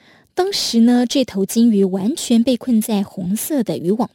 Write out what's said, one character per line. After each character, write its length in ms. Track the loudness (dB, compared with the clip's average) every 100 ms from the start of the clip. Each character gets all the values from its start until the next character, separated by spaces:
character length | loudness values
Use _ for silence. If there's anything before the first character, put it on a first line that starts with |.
| _ _ _
当 180 | -4 -2
时 280 | -4 -2 2
呢， 260 | 4 4 2
这 180 | 0
头 220 | -2 -2 -2
鲸 240 | 2 4
鱼 140 | 4
完 300 | 2 0 -4 -4
全 260 | 0 2
被 140 | 2 -2
困 260 | 0 0
在 220 | 0 -2
红 320 | -2 -6 -6 -6
色 260 | -2 -2
的 160 | -2 -4
渔 140 | -2
网 180 | -2 -4